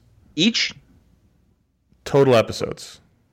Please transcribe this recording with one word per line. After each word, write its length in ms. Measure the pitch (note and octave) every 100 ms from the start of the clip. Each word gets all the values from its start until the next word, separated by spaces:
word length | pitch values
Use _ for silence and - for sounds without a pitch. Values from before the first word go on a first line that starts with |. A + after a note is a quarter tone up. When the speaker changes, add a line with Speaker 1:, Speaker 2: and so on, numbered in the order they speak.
| _ _ _ -
Speaker 1:
Each? 360 | G#3+ - - - _ _ _ _ _ _ _ _ _ _ _ _
Speaker 2:
Total 300 | - C#3+ C3
episodes. 680 | A#2 A2 - - - - - _ _ _